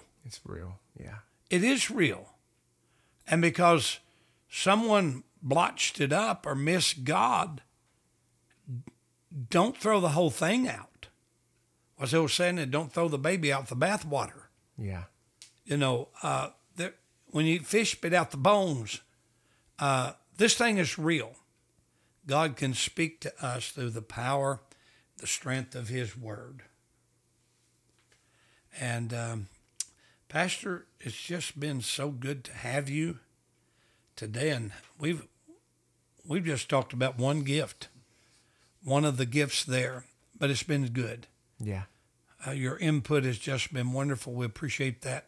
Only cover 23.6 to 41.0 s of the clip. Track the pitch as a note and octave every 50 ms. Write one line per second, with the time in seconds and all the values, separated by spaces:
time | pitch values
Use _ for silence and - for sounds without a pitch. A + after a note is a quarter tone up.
23.6 | - - - C#3+ B2 A#2+ A2+ A2+ G#2+ - - A#2 A#2+ B2+ C#3 C#3 C#3 C#3 C3+ A#2
24.6 | - _ - _ _ _ _ _ _ _ _ - - - - - - C3 C3 C3
25.6 | B2+ - - B2+ A#2 G#2+ B2+ B2+ B2 G#2 G2 B2+ A2+ A2 G#2 A2+ A#2+ B2+ C3+ B2+
26.6 | - _ _ _ _ _ _ _ _ _ _ _ _ _ _ _ _ _ _ _
27.6 | _ _ _ _ _ _ _ _ _ _ _ _ _ _ _ _ _ _ _ _
28.6 | _ _ - - B2+ A#2+ A#2 A#2+ A#2+ A2+ A#2+ A#2 A#2 A2+ A#2 A2 G2+ - _ _
29.6 | _ _ _ - - - _ _ _ _ _ _ _ - - D#3 F3+ F#3 - -
30.6 | - G3 F3+ - - _ _ - - A#2+ - - - - F3 E3+ - - - C#3
31.6 | C#3+ D3+ C#3 B2+ A2+ - - - C#3 D3 C#3 A#2+ B2+ C3+ D3 C3 - - - A2
32.6 | - A#2+ C3 D3 C#3 C3+ C#3+ D#3 D#3+ E3+ E3 - _ _ _ _ _ _ _ _
33.6 | _ _ _ _ _ _ _ _ _ _ - - A2 G#2+ G#2+ B2 D3 D#3 C#3+ A#2+
34.6 | A2+ G2+ - - - - - - D3 D#3+ E3+ D3+ - - _ _ _ - E4+ _
35.6 | _ _ _ _ _ _ _ _ _ _ _ _ - D#3+ D3 F#3+ E3+ E3 C#3+ A#2
36.6 | - - C#3+ C3+ B2+ - B2+ B2 B2+ C3 B2+ A#2+ B2+ C#3 D3 D#3 C#3 C#3 C#3 D#3
37.6 | B2+ G2+ - - - - - - _ _ _ _ _ _ _ _ _ _ _ _
38.6 | _ _ _ _ - C3+ C3+ D3 D3+ D3 C3+ B2 C3 A#2 B2 D3 C#3+ B2+ - -
39.6 | - B2+ B2+ B2+ B2+ B2+ B2+ B2 - _ _ _ _ _ - - D3 C#3 C3+ A2+
40.6 | - - D3 C#3+ C3+ A#2+ A#2 B2+